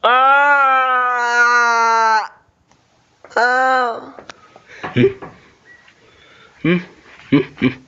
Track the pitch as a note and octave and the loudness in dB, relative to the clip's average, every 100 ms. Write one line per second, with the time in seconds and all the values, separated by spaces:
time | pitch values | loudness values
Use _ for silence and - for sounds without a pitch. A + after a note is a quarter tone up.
0 | A3 B3+ C4+ C#4 C#4+ C#4+ C4+ C4 C4 B3+ | 2 2 2 2 2 2 2 0 0 -2
1 | B3 B3 A#3+ A#3+ A#3+ A#3+ A#3+ A#3 A3+ A3+ | -2 -4 -2 0 2 2 0 0 0 0
2 | A3+ A3 G3 - _ _ _ _ _ _ | 2 0 -4 -14 _ _ _ _ _ _
3 | _ _ - - A#3+ B3+ C4 C4 B3 A3+ | _ _ -8 -2 0 2 0 0 -2 -6
4 | C4 C4+ - - - - _ - - - | -14 -20 -20 -20 -20 -20 _ -16 -6 0
5 | G3 - - - _ _ _ - _ _ | 0 0 -18 -20 _ _ _ -20 _ _
6 | _ _ - - - _ E3 F3+ F3+ - | _ _ -20 -20 -20 _ -2 -2 -4 -20
7 | - - - C#3 - - C3 - | -20 -20 -2 -2 -2 -4 -4 -4